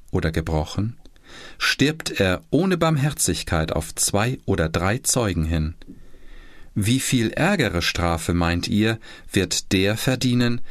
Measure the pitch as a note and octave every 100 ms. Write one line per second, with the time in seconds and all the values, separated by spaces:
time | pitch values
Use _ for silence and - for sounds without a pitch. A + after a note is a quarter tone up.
0 | - F#2 D#2+ D#2+ D#2+ D#2 D2+ - A2 -
1 | - - - - - - - - C#3 D#3+
2 | - - F#2+ F2+ - C#3 F#3+ E3+ D#3+ D3
3 | D3 - - E2+ - E2 D#2 E2 - -
4 | - G2+ A#2+ - - F#2 D#2+ E2+ F#2+ A2
5 | - B2+ G#2+ E2+ D#2+ D#2+ D#2 - - -
6 | - - - - - - - - G2 C3
7 | - B2+ A2+ - E3+ F#3+ G#2+ E2+ - -
8 | F2 E2 - F2 E2+ E2+ E2 G2+ A2 A2
9 | - - - G2+ F2 - - F#2+ G2 G#2+
10 | - B2 B2 B2 A#2+ A#2+ -